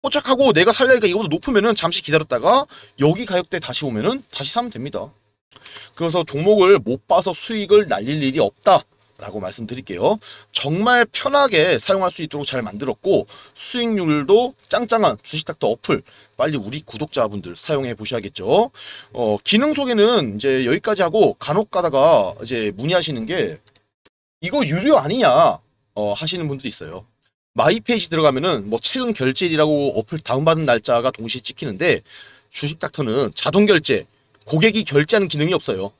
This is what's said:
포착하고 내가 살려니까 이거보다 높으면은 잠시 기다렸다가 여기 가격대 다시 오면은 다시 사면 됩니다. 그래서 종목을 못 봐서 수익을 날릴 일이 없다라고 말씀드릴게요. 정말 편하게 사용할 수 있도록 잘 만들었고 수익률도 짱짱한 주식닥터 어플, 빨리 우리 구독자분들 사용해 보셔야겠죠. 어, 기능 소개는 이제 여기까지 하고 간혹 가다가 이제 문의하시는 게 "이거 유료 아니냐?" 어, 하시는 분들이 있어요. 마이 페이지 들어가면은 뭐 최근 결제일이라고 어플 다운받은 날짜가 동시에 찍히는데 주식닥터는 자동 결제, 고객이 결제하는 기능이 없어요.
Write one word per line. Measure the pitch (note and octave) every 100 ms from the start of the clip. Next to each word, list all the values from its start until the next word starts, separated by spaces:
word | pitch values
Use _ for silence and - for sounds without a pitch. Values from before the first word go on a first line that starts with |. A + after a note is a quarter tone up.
포착하고 | C4+ D4 C4 C4 C4+
내가 | D#3 F#3
살려니까 | A3+ C4 B3+ G#3
이거보다 | F#3 G3
높으면은 | D#3+ - A3 A3
잠시 | G#3+ E3 -
기다렸다가 | - D3+ D3+ B2 C#3+ B3+ C#4+ - - -
여기 | C#3+ F#3
가격대 | A#3+ F3+ F3+ F3+
다시 | - B2 C#3+
오면은 | G#2+ D3+ C4 -
다시 | - C#3+
사면 | A#3 A#3+
됩니다. | A2+ C3+ G2+ A2+ _ _ _ _ - - - -
그래서 | - E3+ E3+
종목을 | D#3+ C#3 F3+ G#3+ F#3 G3+
못 | - C3 _
봐서 | F3+ F#3+
수익을 | E3+ - A3 F#3+ G#3 F3+
날릴 | G2+ A2+ D3+
일이 | C#3 C3+
없다라고 | G#2 _ - F#3 - _ _ _ G2+ G2+
말씀드릴게요. | F#2 F#2+ A2 B2+ - F2+ C3 G#3+ - - _
정말 | - C#3 E3 A3+ B3 A#3
편하게 | - C4+ C#4+ C#4 F3+ F3 C3+
사용할 | - G3 F3+
수 | -
있도록 | D#3 D3 C#3+
잘 | C3
만들었고 | G#2+ G#2 C3 - - D3+ - - -
수익률도 | - - B3 A#3 G#3+ E3 D3+ C#3 G#3 B3 - _
짱짱한 | G#3 A#3+ A3+ F#3 G#2
주식닥터 | - D3+ - D#3 A#2
어플, | A#2 - D3 - _ _ -
빨리 | C#3+ C#3+
우리 | G2+ C#3+
구독자분들 | - A2+ D3+ - A2+ G2+ F2 E2+
사용해 | - D3 C3
보셔야겠죠. | G#2+ G#2+ A#2+ G2+ - F#2 E3+ A#3+ - - - -
어, | - A2+ G#2
기능 | - G#3 D4
소개는 | D4 C4+ A3+ G#3+ A#3 B2+ G2+
이제 | C#3 C3 B2
여기까지 | D#3+ - G#3
하고 | F3 G#3+ D#3+
간혹 | - - F3 G#3+
가다가 | F#3+ E3+ C#3 D3+ C#3+ F#2+ -
이제 | A2+ A#2+ G#2+ F#2+
문의하시는 | C#3 F3+ D#3+ B2+ A2+
게 | F3+ G#2 D#2 _ _ _ _ _ _ _ _
"이거 | F3 C#4+ F3+
유료 | D#3+ B3 C#4
아니냐?" | C#3+ A#3+ F3 C3 D#3 F2+ _ _ _
어, | - G#2
하시는 | G2+ D#3 F3+ D#3
분들이 | C#3 C3
있어요. | - D#2 F2+ - _ _ _ _ -
마이 | C3+ A3
페이지 | G#3+ A#3 -
들어가면은 | D#3+ D3+ C3 F3 C#3 G2+
뭐 | A2
최근 | - C4 B3+
결제일이라고 | A3 C3 C3+ F3+ D#3 D3+ D3 C#3 A2
어플 | - D#3+
다운받은 | - B2+ D#3+ D#3+ D3+
날짜가 | A#2+ - A#2+ B2+
동시에 | A#2+ A2+ B2+
찍히는데 | - - D3 F#2+ E3+ A#2+ _ - - _ _
주식닥터는 | - D3 D#3+ D3+ - B2+ A#2 A#2
자동 | - - F3
결제, | G#3 F3+ - G#2+ - _ _ _ -
고객이 | D#3 G#3+ G#3+
결제하는 | G3 E3+ D3+ A3 F#3+
기능이 | D3 D#3
없어요. | F3+ - F#2+ G2